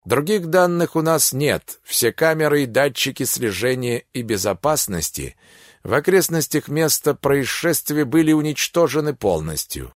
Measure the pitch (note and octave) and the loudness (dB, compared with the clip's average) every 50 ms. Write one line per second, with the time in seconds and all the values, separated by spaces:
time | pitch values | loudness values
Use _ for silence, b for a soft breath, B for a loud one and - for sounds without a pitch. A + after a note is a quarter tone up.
0 | - F2+ A#2+ C#3+ D3 F#3+ G#3+ G3 E3+ D#3+ F3 F#3 F3+ F3 F3 E3+ E3 - - D#3+ | -4 -2 0 0 0 0 0 -2 0 2 2 4 4 4 2 0 0 0 0 0
1 | D#3 E3 D#3+ C#3+ - - B2+ C3+ D3 C3+ F#2 D#2 - - - _ _ - - - | 0 2 2 2 0 0 0 0 0 0 0 -2 -4 -10 -18 _ _ -6 -2 0
2 | B2 A2+ - - D#3+ D#3+ D#3+ D#3 D3+ D3 D3 D3 C3+ A#2 G#2+ B2+ C#3+ C#3+ A#2 - | 0 0 0 2 2 2 2 2 2 2 2 2 0 0 2 2 2 2 0 -2
3 | - C#3 - - C3 - - B2 B2 G#2 F#2 F2+ A#2 B2+ B2+ C3 B2 A#2+ A#2+ B2 | -4 -4 -4 -4 -4 -4 -2 -2 -2 -2 -2 -2 -2 -2 0 0 -2 -4 -4 -4
4 | - _ - B2+ A#2 A2 G#2+ F#2 G2 G#2 F#2 - - D3+ D#3 - - G#2 F#2 E2 | -6 _ -8 -8 -4 -2 -2 -2 0 -2 -2 0 0 0 0 0 -2 -2 -4 -4
5 | D#2+ - - - C#2 B1 - b b b b b b b b b b F#2 A2+ D3 | -4 -6 -6 -8 -10 -10 -12 b b b b b b b b b b 0 0 0
6 | - F3+ F#3 F#3 - - E3 D#3+ - - - C#3+ - C#3 C#3+ D#3+ D#3+ C#3+ - - | 2 4 4 4 2 2 0 -2 -2 0 -2 -4 -2 -2 -2 0 0 0 0 0
7 | - D3+ C#3 - - C#3 C#3 C#3+ B2 - - - D#3+ E3+ D#3+ - - - D3 D3+ | 0 0 -2 0 2 2 2 2 0 -2 -4 -2 0 0 0 -2 -2 -4 -2 -2
8 | D3 A#2 D3 E3 D#3+ D#3 D#3 D3+ D3+ D3+ C#3 - - - - E3+ E3+ C3 C3+ D#3 | 0 2 2 4 4 4 4 2 2 -2 -2 -4 -4 -2 2 2 2 2 2 0
9 | D3 D3+ B2+ - G#2+ G2 E2+ D#2+ D#2 D#2+ D2+ - - - - C#2+ B1+ - - | -2 -2 -4 -2 0 0 0 0 -2 -4 -6 -6 -8 -8 -10 -12 -12 -14 -16